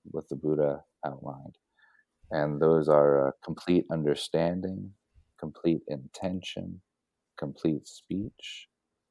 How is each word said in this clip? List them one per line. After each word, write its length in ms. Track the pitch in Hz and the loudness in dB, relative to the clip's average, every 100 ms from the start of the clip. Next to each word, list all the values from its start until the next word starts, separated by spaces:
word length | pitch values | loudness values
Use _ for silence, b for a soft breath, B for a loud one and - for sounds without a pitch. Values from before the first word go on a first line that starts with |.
| - | -12
what 240 | 78 - | -12 -8
the 60 | 67 | -6
Buddha 480 | 76 76 73 73 - _ 76 | -2 2 2 0 -8 _ -10
outlined. 520 | 67 69 67 - - _ _ _ _ _ _ - | -8 -12 -12 -16 -20 _ _ _ _ _ _ -8
And 300 | 78 73 71 | -2 -2 4
those 260 | 80 80 76 | 6 6 6
are, 380 | 73 73 71 67 | 6 6 6 2
uh, 40 | - | -2
complete 420 | - 82 - 90 - | -8 -8 0 2 2
understanding, 1000 | 82 73 71 - 80 82 90 92 95 95 101 _ _ _ _ | 0 0 -2 -2 0 0 -2 -4 -8 -12 -16 _ _ _ _
complete 420 | 80 - 85 80 - | -12 -2 0 0 -2
intention, 920 | 71 67 - 92 92 - 92 92 90 - _ _ _ _ - | -10 -10 -8 -6 -6 -8 -10 -10 -12 -18 _ _ _ _ -12
complete 500 | 73 69 82 73 - | -10 -2 0 0 -4
speech, 800 | - - 92 107 - - - - _ _ _ _ | -16 -8 -6 -6 -10 -16 -16 -18 _ _ _ _